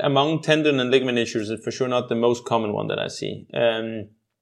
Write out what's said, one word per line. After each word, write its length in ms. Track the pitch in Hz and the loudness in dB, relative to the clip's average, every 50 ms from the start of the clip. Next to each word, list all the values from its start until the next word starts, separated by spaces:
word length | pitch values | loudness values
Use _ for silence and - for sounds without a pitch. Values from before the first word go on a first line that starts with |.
among 400 | - 143 139 135 143 156 160 147 | 0 2 2 2 2 2 0 -2
tendon 400 | - 160 156 156 151 151 143 131 | 2 2 2 4 4 2 2 2
and 100 | 123 123 | 2 4
ligament 280 | 131 135 127 127 120 120 | 4 2 4 2 0 0
injuries, 320 | 117 113 - 113 104 107 | -2 0 -2 -4 -4 -4
it's 120 | 113 - | -6 -6
for 80 | - 120 | -6 -8
sure 180 | 113 - 131 123 | -4 -2 -2 0
not 200 | 123 123 120 - | 0 -2 0 0
the 60 | 120 | 0
most 320 | 113 117 120 120 120 - | 2 2 2 2 0 -2
common 260 | - 117 113 110 104 | -2 -2 0 0 0
one 140 | 104 104 - | -2 -2 -2
that 120 | - - - | -2 -2 -4
I 100 | - - | -4 -6
see. 400 | - - - 104 101 - - - | -6 -6 -6 -6 -8 -8 -12 -8
Um, 560 | - 127 120 117 113 113 113 113 113 110 104 104 _ _ _ _ _ _ | -2 0 2 2 2 0 -4 -6 -8 -8 -10 -12 _ _ _ _ _ _